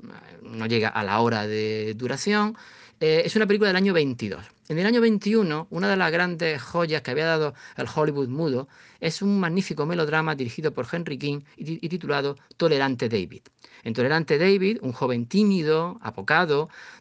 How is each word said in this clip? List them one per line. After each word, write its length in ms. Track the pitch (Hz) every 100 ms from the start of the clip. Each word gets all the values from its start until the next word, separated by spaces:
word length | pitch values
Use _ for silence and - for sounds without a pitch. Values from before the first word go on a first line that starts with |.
| - - - -
no 240 | - 113 113
llega 240 | 117 107
a 140 | 107
la 160 | 101 104
hora 260 | 117 110 107
de 480 | 107 107 110 107 110
duración, 600 | 120 135 202 208 214 226 - - - -
eh, 220 | 156 160 170
es 100 | 220
una 100 | 208
película 240 | 208 208
del 80 | 185
año 160 | 196
veintidós. 500 | 175 139 120 107 80 - _ -
En 100 | 160
el 80 | 196
año 160 | 240
veintiuno, 680 | 233 208 208 220 190 151 160
una 180 | 165 196
de 100 | 190
las 140 | 170
grandes 500 | 165 180 170 170 147
joyas 400 | - 170 170 151
que 100 | 127
había 140 | 135 165
dado 280 | 160 147 131 - -
el 100 | 127
Hollywood 340 | 160 151 143 131
mudo 400 | 135 165 127 135 - - -
es 220 | 165 -
un 180 | 196 202
magnífico 460 | 175 180 190 147 147
melodrama 500 | 175 151 156 160 147
dirigido 380 | 123 139 156
por 120 | - 120
Henry 260 | 170 165 131
King 220 | 143 143 143 -
y 60 |
ti-, 160 | 147 160
y 80 | 170
titulado 460 | 175 147 147 139 139 _ -
Tolerante 500 | 165 143 135 127 120
David. 360 | 110 87 - _ _ _ -
En 100 | 117
Tolerante 440 | 113 123 156 156 147
David, 420 | 185 196 190 233
un 100 | 131
joven 340 | 123 127 120 120
tímido, 720 | 190 208 190 151 156 170 180
apocado, 680 | 113 - 98 156 175 143 156 - - -